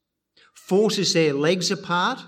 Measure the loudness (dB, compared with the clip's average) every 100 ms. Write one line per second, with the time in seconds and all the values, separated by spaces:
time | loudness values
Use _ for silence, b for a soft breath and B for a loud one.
0 | _ _ _ _ b -14 0 2 2 0
1 | 0 2 2 2 0 0 -2 -4 -4 -2
2 | -2 -4